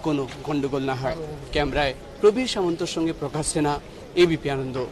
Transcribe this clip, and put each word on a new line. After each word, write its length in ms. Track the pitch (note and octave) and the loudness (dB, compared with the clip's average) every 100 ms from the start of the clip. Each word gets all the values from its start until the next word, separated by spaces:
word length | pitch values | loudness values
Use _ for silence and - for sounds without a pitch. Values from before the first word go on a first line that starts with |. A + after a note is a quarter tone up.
কোনো 240 | D#3+ D3 B2+ - | 0 0 -2 -6
গণ্ডগোল 400 | C#3+ D3 C3+ C#3 | -2 -2 0 0
না 100 | C3+ | -2
হয়। 220 | B2+ C3+ E3+ D3+ D3+ - | -2 -2 -4 -8 -10 -4
ক্যামেরায় 420 | D#3 D3 C3 C#3+ B2+ - - | -2 0 2 0 -2 -12 4
প্রবীর 260 | G#3 A3 B3 | 6 6 0
সামন্তর 400 | G#3+ F3+ E3+ F3 | 0 0 0 -2
সঙ্গে 260 | - E3 | 0 0
প্রকাশ 340 | D#3+ C#3+ D3+ D3 | -2 -4 -2 0
সেনা, 320 | E3 D3 D3 - - - F3 | 2 2 0 -6 -16 -6 4
এবিপি 340 | F3 D#3+ C#3+ | 6 4 0
আনন্দ 360 | C#3 C3 B2+ B2 | -2 -4 -4 -6